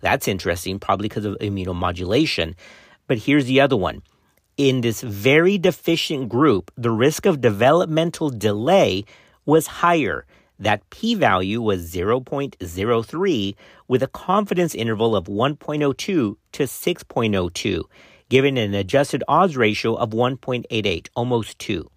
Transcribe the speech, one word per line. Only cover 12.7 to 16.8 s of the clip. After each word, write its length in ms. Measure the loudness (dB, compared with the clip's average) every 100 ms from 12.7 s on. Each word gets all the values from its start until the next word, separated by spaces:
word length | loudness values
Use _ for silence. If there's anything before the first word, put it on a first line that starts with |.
| -6 -2 -2
three 540 | -2 -4 -2 0 -2 -6 -18 _ _
with 160 | -2
a 40 | -2
confidence 680 | -6 -2 -2 0 -2 -2 -2
interval 400 | -4 0 2 0
of 140 | -2
one 260 | -2 -2 -2
point 260 | -6 -2
oh 100 | -2
two 440 | -2 -2 0 0 -4 _
to 160 | -6 -6
six 340 | -4